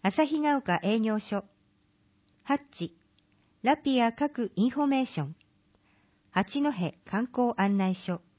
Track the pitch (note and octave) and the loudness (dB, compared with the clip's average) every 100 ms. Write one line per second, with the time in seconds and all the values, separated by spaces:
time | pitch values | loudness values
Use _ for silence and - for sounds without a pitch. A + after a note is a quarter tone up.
0 | F#3+ G3+ D4+ D4+ D4 C#4+ C4 F3 F#3 A3 | 0 2 0 2 2 0 0 0 0 0
1 | A3 G#3+ - G3+ - _ _ _ _ _ | 0 -2 -4 -6 -6 _ _ _ _ _
2 | _ _ _ _ - C#4+ - - E3+ _ | _ _ _ _ -2 -2 -2 -10 -10 _
3 | _ _ _ _ _ _ A3+ D4+ - B3+ | _ _ _ _ _ _ 0 0 2 2
4 | A#3 A3+ D4 D4 A3 - A#3 C4+ C#4+ C4+ | 2 0 -4 -2 -4 0 0 2 0 2
5 | C4 - C#3+ D#3+ _ _ _ _ _ _ | 0 -4 -6 -8 _ _ _ _ _ _
6 | _ _ _ - - C#4+ C#4+ A3+ E3+ - | _ _ _ -2 -2 0 -2 0 -4 -6
7 | - G3 B3 - A#3+ - G3 G3+ F#3+ F#3 | -6 -4 -4 0 0 2 2 2 0 -2
8 | - F3 _ | -4 -8 _